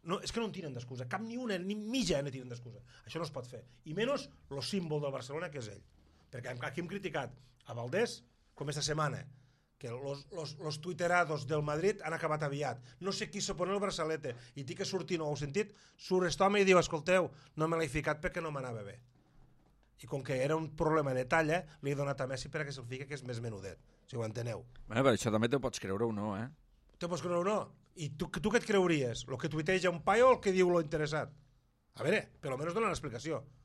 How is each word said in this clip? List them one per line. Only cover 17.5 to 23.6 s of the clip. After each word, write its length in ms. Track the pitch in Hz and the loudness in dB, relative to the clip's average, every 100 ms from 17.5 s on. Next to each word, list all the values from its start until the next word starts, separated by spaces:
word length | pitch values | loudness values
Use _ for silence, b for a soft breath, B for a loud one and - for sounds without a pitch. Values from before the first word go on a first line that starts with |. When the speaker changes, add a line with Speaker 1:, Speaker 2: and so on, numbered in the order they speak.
| - | -2
Speaker 1:
no 120 | 160 | 2
me 100 | 165 | 2
l'he 100 | 160 | 0
ficat 280 | 147 147 151 | 0 0 0
perquè 180 | 175 175 | -2 -4
no 100 | 160 | -4
m'anava 320 | 143 127 113 | -6 -6 -8
bé." 140 | 101 - - _ _ - - _ _ _ _ _ | -10 -14 -20 _ _ -20 -20 _ _ _ _ _
I 40 | 120 | -8
com 160 | 135 | -8
que 160 | 135 131 | -2 0
era 120 | 139 160 | 2 0
un 200 | 156 156 | -2 0
problema 380 | 160 156 143 | 4 4 4
de 120 | 127 127 | 0 2
talla, 400 | 165 156 170 - B | 4 4 2 -2 B
li 100 | 139 | -4
he 40 | 139 | -2
donat 260 | 139 135 | -2 -2
a 60 | 131 | -4
Messi 200 | 131 - | -4 -6
perquè 220 | 156 143 | -6 -6
se'l 140 | 135 117 | -8 -10
fique, 180 | 131 135 | -10 -8
que 80 | 143 | -10
és 80 | |
més 160 | 107 117 | -8 -6
menudet, 380 | 117 101 | -6 -8